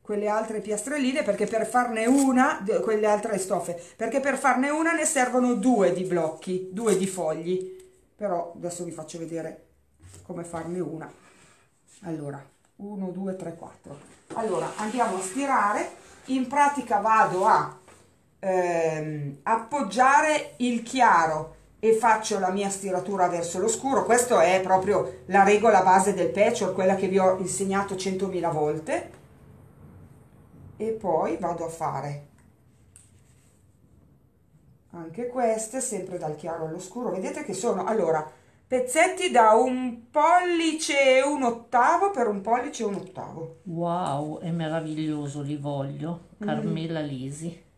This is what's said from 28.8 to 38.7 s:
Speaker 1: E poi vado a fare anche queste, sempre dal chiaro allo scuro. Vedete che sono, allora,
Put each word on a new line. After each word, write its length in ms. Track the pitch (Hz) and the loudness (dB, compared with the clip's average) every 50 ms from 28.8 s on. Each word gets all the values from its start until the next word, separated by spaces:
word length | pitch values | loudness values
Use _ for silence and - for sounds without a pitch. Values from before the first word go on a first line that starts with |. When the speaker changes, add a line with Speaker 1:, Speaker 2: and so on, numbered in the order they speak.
| 156 - 285 349 - - - - - - - - - - - - - - - _ - - - - - - - - - - _ - - _ _ - - - - | -4 -4 -4 -4 -6 -8 -18 -20 -20 -20 -20 -20 -20 -20 -20 -20 -20 -20 -20 _ -20 -20 -20 -20 -20 -20 -20 -20 -20 -20 _ -20 -20 _ _ -20 -20 -20 -12
Speaker 1:
E 140 | - 214 226 220 | -8 -6 -6 -6
poi 440 | 220 - 190 160 160 180 220 - - | -6 -4 -2 0 0 0 0 -2 -4
vado 260 | 190 170 170 165 165 | -4 -4 -4 -4 -6
a 40 | 165 | -8
fare 580 | 165 - 160 147 139 139 143 143 143 143 - - _ _ _ - _ _ _ _ _ _ _ _ _ - _ _ _ _ _ _ _ _ _ _ _ _ _ _ _ _ _ _ _ _ _ _ _ _ _ _ _ _ _ _ _ _ _ _ _ _ _ _ | -6 -6 -6 -4 -4 -4 -6 -6 -10 -10 -12 -18 _ _ _ -20 _ _ _ _ _ _ _ _ _ -20 _ _ _ _ _ _ _ _ _ _ _ _ _ _ _ _ _ _ _ _ _ _ _ _ _ _ _ _ _ _ _ _ _ _ _ _ _ _
anche 360 | - 170 165 165 160 214 247 | -20 -18 -16 -14 -10 -8 -8
queste, 540 | 247 240 262 247 220 220 220 220 - - 262 | -6 -4 0 0 0 0 0 -4 -6 -6 -6
sempre 380 | 262 - 220 190 175 - 180 175 | -6 -6 -6 -6 -8 -8 -8 -8
dal 180 | 170 156 151 | -6 -6 -8
chiaro 300 | 147 - 170 160 165 160 | -8 -8 -8 -8 -6 -6
allo 120 | 160 160 180 | -8 -8 -10
scuro. 320 | 180 - - 240 247 208 | -12 -12 -10 -8 -6 -6
Vedete 320 | - 190 190 277 - 302 302 | -4 -4 -6 -6 -8 -8 -8
che 100 | - 196 | -8 -8
sono, 320 | - - 233 196 185 180 | -4 -4 -4 -4 -2 -4
allora, 460 | 226 220 220 180 165 160 151 156 - - _ _ _ _ _ _ _ | -2 0 0 0 0 0 -2 -2 -6 -14 _ _ _ _ _ _ _